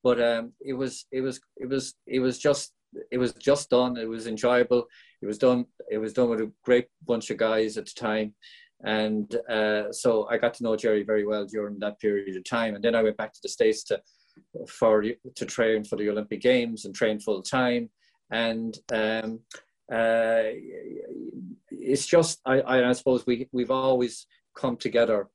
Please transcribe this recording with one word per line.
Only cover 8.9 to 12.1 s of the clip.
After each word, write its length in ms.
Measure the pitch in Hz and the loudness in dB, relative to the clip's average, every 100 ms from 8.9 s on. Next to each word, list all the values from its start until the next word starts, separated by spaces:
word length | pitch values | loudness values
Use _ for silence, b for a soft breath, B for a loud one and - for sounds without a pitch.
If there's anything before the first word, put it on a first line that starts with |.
| 107 107 107 104 117 - | -2 0 -2 -2 -6 -2
uh, 440 | 110 107 107 104 | 0 0 0 -2
so 340 | 117 127 113 104 | -2 2 2 2
I 100 | 113 | 0
got 160 | 117 | 0
to 100 | - | 0
know 100 | 117 110 | -2 0
Jerry 280 | 117 107 | 2 2
very 200 | 101 107 | 2 0
well 220 | 104 107 101 | 0 -2 -4
during 320 | 107 104 101 | -6 -6 -6
that 220 | 104 104 | -8 -2
period 360 | 110 | -2